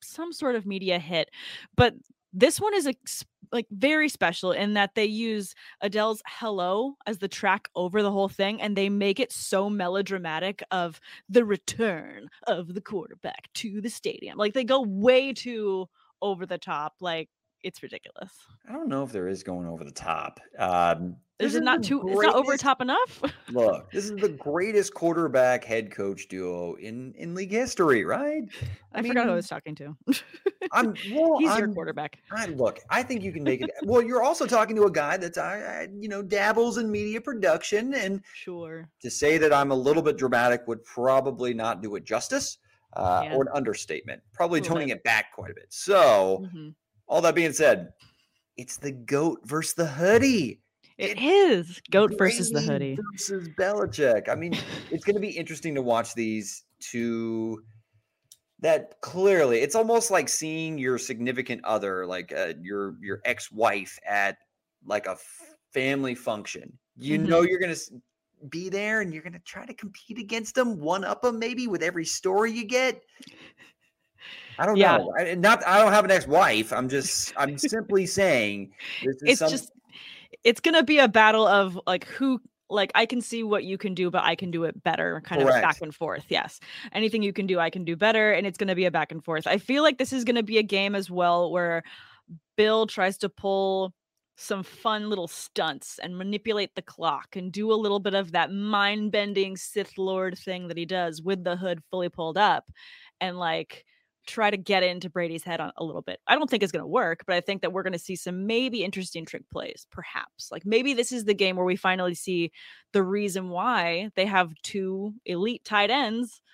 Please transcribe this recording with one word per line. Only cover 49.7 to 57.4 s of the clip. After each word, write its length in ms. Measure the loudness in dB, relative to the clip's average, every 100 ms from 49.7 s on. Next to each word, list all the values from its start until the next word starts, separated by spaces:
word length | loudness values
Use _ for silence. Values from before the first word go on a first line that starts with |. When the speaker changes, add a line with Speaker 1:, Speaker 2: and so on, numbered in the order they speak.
| -2
Speaker 2:
the 100 | -2
hoodie. 760 | 0 6 6 6 2 0 -6 _ _ _ -6
Speaker 1:
It 140 | -6
Speaker 2:
It 100 | -2
Speaker 1:
is 580 | 4 6 8 6 0 -10 0
goat 240 | 4 4 4
versus 320 | 2 2 0
the 100 | 0
Speaker 2:
Brady 360 | 0 -2 -2 -6
Speaker 1:
hoodie. 20 | -8
Speaker 2:
versus 380 | -8 -6 -6 -8
Belichick. 800 | -2 -2 0 -2 2 4 4 2
I 60 |
mean, 240 | -4 -2 -6 -6
Speaker 1:
<laughs> 180 | -12 -8
Speaker 2:
it's 140 | -6 0
gonna 140 | 0
be 100 | 0
interesting 460 | -6 -8 -8 -6 -2
to 60 |
watch 320 | 2 2 0 -2
these 480 | -2 -4 -6 -12 _ _
two 840 | -12 -6 -4 -4 -4 -4